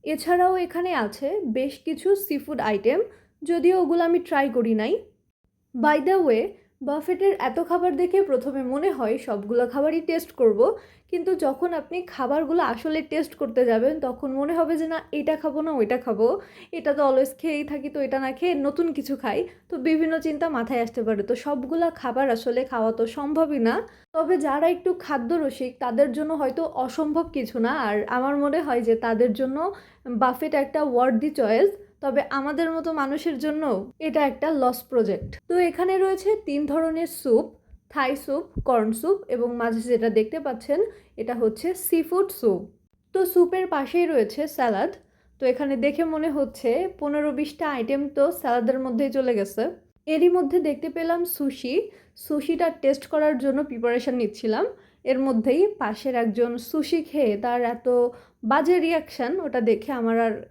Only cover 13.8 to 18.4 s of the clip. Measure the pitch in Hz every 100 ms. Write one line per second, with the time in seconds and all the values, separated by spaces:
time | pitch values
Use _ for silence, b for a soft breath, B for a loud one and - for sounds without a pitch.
13.8 | 247 311 262 247 277 262 285 330 320 320
14.8 | 320 320 - 294 285 311 311 277 311 285
15.8 | 208 247 247 202 226 392 B B B 330
16.8 | 294 285 285 262 269 269 320 294 294 294
17.8 | 277 294 269 269 262 262